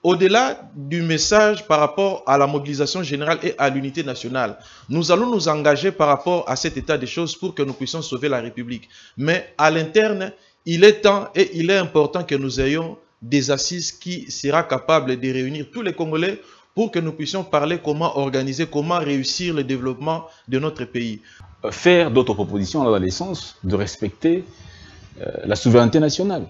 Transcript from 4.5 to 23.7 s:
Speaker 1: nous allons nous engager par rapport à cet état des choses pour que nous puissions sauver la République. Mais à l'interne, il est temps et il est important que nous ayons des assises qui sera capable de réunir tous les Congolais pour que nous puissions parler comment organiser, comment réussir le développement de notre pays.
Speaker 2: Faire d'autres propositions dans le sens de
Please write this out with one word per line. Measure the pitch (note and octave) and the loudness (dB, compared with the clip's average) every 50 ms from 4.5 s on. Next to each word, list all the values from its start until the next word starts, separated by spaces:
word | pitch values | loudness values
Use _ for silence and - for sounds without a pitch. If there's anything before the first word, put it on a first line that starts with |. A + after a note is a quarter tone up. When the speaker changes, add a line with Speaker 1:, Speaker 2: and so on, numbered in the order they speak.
| G2+ - - - - - - - | -4 -10 -18 -20 -20 -20 -10 -4
Speaker 1:
nous | C3+ D#3+ E3+ D3+ | -2 -2 2 4
allons | F3 F#3+ A#3+ B3 | 4 4 4 0
nous | A#3+ G3+ D#3 E3 | 0 0 0 0
engager | D3+ D3+ D3 D3+ C#3+ C#3 F3 G3 | 0 2 4 4 4 4 2 -2
par | - - D#3 D3 | 0 2 2 4
rapport | C#3 C3+ - F3+ F3+ E3+ - - | 4 2 2 0 0 0 0 -2
à | C3 | -4
cet | - - D#3+ D3+ C3+ | -4 -4 -4 -6 -6
état | B2 - D#3 | -4 -2 -2
des | C3 B2+ | -2 -2
choses | A#2 - E3+ E3+ D3+ - | -6 -4 -6 -4 -6 -6
pour | - F#3 F#3 - | -6 -8 -8 -2
que | - | -2
nous | C#3+ C3+ B2+ | -4 -4 -4
puissions | - C3+ C3 - E3 | -8 -8 -8 -6 -8
sauver | D#3 - C3+ A#2+ C#3 D3 | -8 -8 -6 -4 -2 -2
la | C3+ B2 | -2 -2
République. | A2+ A#2 A2 B2 A#2+ A#2+ B2 A2 - _ - - - - _ - | -4 -6 -10 -10 -10 -10 -10 -12 -12 _ -20 -20 -20 -18 _ -4
Mais | C3+ D#3 E3+ F#3 - - - - | -2 0 0 -2 -4 -8 -2 2
à | D3+ D#3 | 2 4
l'interne, | D#3+ E3 D#3+ D#3+ - G#3+ A3 A3 G#3 F#3+ F#3+ G3 - _ _ _ _ _ _ | 4 2 -2 2 2 4 4 4 0 -4 -6 -10 -12 _ _ _ _ _ _
il | D#3+ E3 E3+ F#3+ | -4 4 8 8
est | G#3+ G#3 G#3 | 8 8 8
temps | - G3+ G3 G3+ G3 - - | 4 4 4 4 -2 -4 0
et | F3 G3 F#3 F#3+ | 0 0 0 0
il | E3 E3 F3 | -2 0 2
est | G3 | 2
important | G3 F3+ - - D#3 D3 D3+ - F3+ E3+ | 2 0 2 2 2 2 2 0 -4 -4
que | - D3 | -2 -2
nous | C#3 C3+ C3 A#2 C3 | -2 -2 -4 -2 0
ayons | C3 C3+ D3 D#3+ E3 E3 - - _ _ _ _ | 0 0 0 0 -2 -6 -10 -14 _ _ _ _
des | A2+ A#2 C#3 C#3+ B2+ B2+ | -6 0 0 0 2 2
assises | C#3 C3 - - F3+ F3 D#3 - | -2 -2 -2 -4 -4 -6 -8 -8
qui | - - - F3 F3+ E3 - - | -10 -10 -10 -10 -8 -8 -10 -12
sera | - - - C#3 D3+ E3 | -12 -6 -2 0 0 0
capable | D#3+ - B2+ B2+ - - D#3+ D#3 C3+ B2+ B2+ B2 | 0 0 -4 -4 0 2 2 2 2 -2 -4 -2
de | B2+ C3 | -2 -4
réunir | B2+ C3 C3 C3 D3+ D3+ C#3+ - | -2 -2 -4 -4 -6 -8 -10 -10
tous | - A#3+ | -10 -6
les | A3+ F#3 | -6 -6
Congolais | D#3 - E3+ D#3 D#3 D#3+ E3+ G3 G#3 G#3 - - - _ _ _ _ | -4 -4 -4 -4 -2 -2 -2 -2 -4 -6 -14 -20 -20 _ _ _ _
pour | F#3+ A3+ A3 | -2 -2 0
que | - F3 | -2 -4
nous | D#3+ D#3+ | -4 -4
puissions | D#3 D#3 D3+ D3 - F#3+ F3 | -6 -6 -8 -6 -6 -6 -4
parler | - - D3 C#3+ D#3 F3 E3+ - | 0 0 0 2 0 -2 -2 -2
comment | D3+ D3 D3+ E3 D#3 - | -4 -2 0 -2 -2 -2
organiser, | C#3 C#3 C#3 B2+ C3+ C3 C3+ C3 B2+ E3 | -2 -2 0 -2 -2 -2 -2 -4 -4 -6
comment | - - D3 D3 E3 F3 F3 | -2 -2 -4 0 0 -2 0
réussir | D#3 C#3+ C#3+ C3+ C3 - - - F3+ F3 | 0 0 -2 -2 -2 -4 -4 -4 -4 -2
le | D#3+ D3 C3+ | -2 -2 -2
développement | B2+ C3+ B2+ B2 C3 B2+ B2 D3 D#3+ D#3+ E3 D#3+ - - _ _ - | -2 -4 -2 -2 -6 -6 -4 -4 -4 -4 -4 -6 -14 -20 _ _ -4
de | B2+ C3 | -4 -2
notre | D3 D#3 D#3 - B2 | -2 -2 -6 -6 -12
pays. | A#2+ - B2 A#2+ A#2 A2 G#2 _ - - - - - - _ - - | -6 -6 -6 -4 -4 -8 -10 _ -20 -20 -20 -20 -20 -18 _ -8 -8
Speaker 2:
Faire | - - - F3 F3+ F3 E3+ D3 | -8 2 4 6 6 6 4 4
d'autres | A2+ C3 B2 B2 | 4 2 2 2
propositions | G#2+ G2+ G2+ D#2+ G2+ G2+ G2 F#2 - D#3 C3+ | 0 -2 -4 -4 -2 -4 -4 -2 -2 0 2
dans | A#2+ G#2+ F#2+ | 2 2 2
le | F#2 F#2 | 0 -2
sens | F#2 - E3+ F#3+ F3+ - - - - _ | -4 -6 -6 -6 -6 -8 -10 -16 -18 _
de | - F#2 | -4 -2